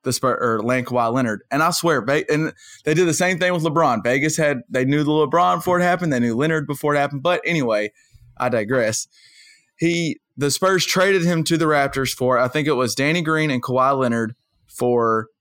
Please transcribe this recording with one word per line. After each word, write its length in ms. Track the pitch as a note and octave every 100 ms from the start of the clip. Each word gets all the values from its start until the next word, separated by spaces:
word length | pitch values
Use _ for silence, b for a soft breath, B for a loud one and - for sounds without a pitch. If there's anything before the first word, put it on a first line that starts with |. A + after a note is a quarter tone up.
the 80 | C3
Spur-, 260 | A#2+ C3 -
or 200 | A#2+ A2+
land 260 | A2 B2+ A#2+
Kawhi 240 | B2 A#2
Leonard. 300 | B2+ A#2+ G#2 _
And 100 | C#3
I 80 | E3
swear, 340 | E3+ E3+ C#3
Ve-, 200 | A2 D3 -
and 240 | D3+ D#3+ - B B
they 100 | -
did 120 | D#3 F3+
the 80 |
same 240 | D3+ F3+ F3
thing 140 | F3+
with 100 | F3+
LeBron. 400 | D#3+ D3+ D#3 A2+
Vegas 340 | A#2 C3+ D#3 D3
had, 260 | D3+ C3 -
they 160 | B2+
knew 200 | C3 D3
the 80 | D3
LeBron 460 | D3+ D3 E3+ F3+ F3
before 200 | F3+ F3
it 60 |
happened. 280 | F3 F3+ F3
They 60 | B2+
knew 160 | A#2+
Leonard 320 | A2+ D#3 D#3+ C#3+
before 260 | C#3 D3+ D3
it 20 |
happened. 240 | C#3+ C#3+
But 180 | D#3 F3+
anyway, 480 | - E3+ B2 G#2+ G#2 b b b b -
I 120 | B2
digress. 580 | A#2 G#2+ C3 A2 A2 - b b b b b b _
He, 420 | E3 E3+ E3 - _ -
the 140 | C#3+
Spurs 340 | - F#3+ F#3+ -
traded 360 | F#3 F#3+ F#3+
him 200 | E3+ E3
to 120 | D#3 E3
the 100 | D#3+
Raptors 460 | D3 C#3 C#3 C3
for, 240 | - B2+ A#2+
I 100 | B2+
think 180 | D3+ D3
it 60 |
was 220 | B2+ B2 A2
Danny 260 | C#3 F3
Green 280 | D#3+ D#3 D#3
and 120 | B2+
Kawhi 340 | - B2+ C3 C#3
Leonard 380 | B2+ A#2 A2+ A#2+ _ _ _
for 640 | - B2 A#2+ A2+ A2 A2 _